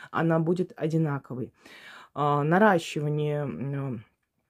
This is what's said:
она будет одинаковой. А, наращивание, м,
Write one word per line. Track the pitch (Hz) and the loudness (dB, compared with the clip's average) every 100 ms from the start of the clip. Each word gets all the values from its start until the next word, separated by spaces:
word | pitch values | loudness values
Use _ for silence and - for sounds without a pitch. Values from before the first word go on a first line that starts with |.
| - | -6
она | - 165 165 | 0 2 2
будет | 160 180 175 - | 2 0 -4 -4
одинаковой. | 156 160 156 139 - 123 117 - - - - - - - | -2 2 0 -2 -6 -8 -10 -12 -20 -20 -20 -20 -12 -2
А, | 147 147 | 0 2
наращивание, | 147 175 214 175 - 165 147 151 151 147 | 4 6 6 4 0 -4 -2 0 -2 -2
м, | 143 - 139 139 135 113 110 _ _ _ | -4 -6 -6 -4 -6 -8 -12 _ _ _